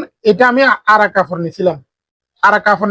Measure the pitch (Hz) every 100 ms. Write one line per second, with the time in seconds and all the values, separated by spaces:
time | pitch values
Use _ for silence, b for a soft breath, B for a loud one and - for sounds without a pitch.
0 | 339 _ 214 208 247 240 269 - - 214
1 | 202 - 170 170 170 - 185 147 _ _
2 | _ _ _ _ 202 208 208 196 208